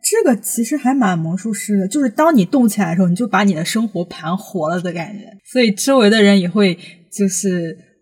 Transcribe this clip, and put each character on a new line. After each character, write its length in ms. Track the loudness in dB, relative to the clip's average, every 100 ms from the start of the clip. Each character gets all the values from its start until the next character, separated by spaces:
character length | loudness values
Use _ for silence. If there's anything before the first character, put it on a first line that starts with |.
这 300 | -2 0 2
个 100 | 0
其 220 | -2 -4
实 140 | -4 -2
还 180 | 0
蛮 240 | 2 0 0
魔 180 | -2 -4
术 160 | -6
师 240 | -8 -2 -2
的， 120 | -2
就 120 | -2
是 80 | -2
当 260 | 2 2
你 100 | 4
动 240 | 2 2 2
起 120 | 0
来 100 | -2
的 60 | 0
时 60 |
候， 60 | 0
你 80 | 0
就 100 | -2
把 160 | 0
你 100 | 2
的 120 | 0
生 220 | -2 -4 -4
活 180 | -4
盘 300 | -8 -8 -6 -6
活 320 | -6 -6 -4
了 100 | -4
的 120 | -6
感 200 | -8 -10
觉， 120 | -14 -18 -20 -6
所 80 | 0
以 120 | 0
周 260 | 0 2 4
围 100 | 4
的 140 | 6
人 180 | 6 4
也 80 | 2
会 300 | 2 0 0 -10 -20 _
就 140 | -4 -2
是 480 | -2 -4 -4 -6 -10 _ _